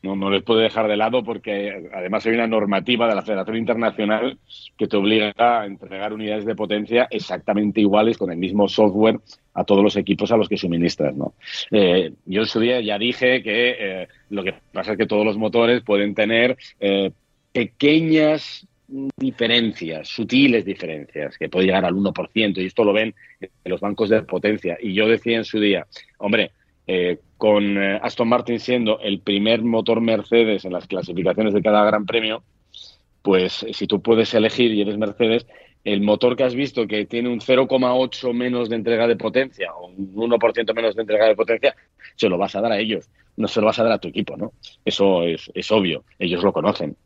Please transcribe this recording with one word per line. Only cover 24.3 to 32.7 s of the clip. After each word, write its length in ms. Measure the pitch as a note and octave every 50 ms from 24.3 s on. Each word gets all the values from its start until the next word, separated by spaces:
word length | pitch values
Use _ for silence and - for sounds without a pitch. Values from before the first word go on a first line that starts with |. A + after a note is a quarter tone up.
| - F2+ F2 G#2 G#2+ G#2+ - F2+ E2+ -
Y 140 | - G#2+ F#2
yo 120 | G2+ G#2+
decía 300 | A2 A#2 G#2+ - A#2 A#2
en 80 | A2+ A2
su 160 | - - A2
día, 260 | G#2 G#2 G2 F2 D2+ _ - - - _ _ _
hombre, 340 | G#2 G2+ G#2+ A2 G2 - _ _ _ _ _ _ _
eh, 320 | - F#2 F#2 F2+ F2+ F2 - _ _ _
con, 400 | _ A2+ G#2+ G#2 G#2 G#2 G2+ G2+
eh, 240 | G2 G2 G2 G2 G#2+
Aston 260 | A#2 A#2 - - A#2+ A2+
Martin 300 | B2 A#2+ A#2+ - A#2+ A2
siendo 420 | - - B2+ B2 A#2 G#2+ A2 -
el 200 | - G#2+ G2 F#2
primer 420 | _ - G2+ G2 G#2 A2 A#2 A2+
motor 380 | A2 A#2+ A2+ A2+ G2+ A#2 A2+ A2+
Mercedes 640 | A#2 A2+ A2+ G#2 G2 - A2+ A#2 A#2 A2 G#2 F#2+ -
en 80 | F#2
las 140 | F2+ F2+ F2
clasificaciones 680 | - G2 F#2 E2 F2+ F2 F2 F2 F#2 F2 F#2+ A2 G#2+ G2
de 80 | G#2
cada 220 | E2+ A2 G#2 G#2 G#2
Gran 220 | G#2+ G#2+ G#2+ G#2
Premio, 360 | F#2 A2+ A#2 A2 A2 A2 A2+ _ _ _ _ _ _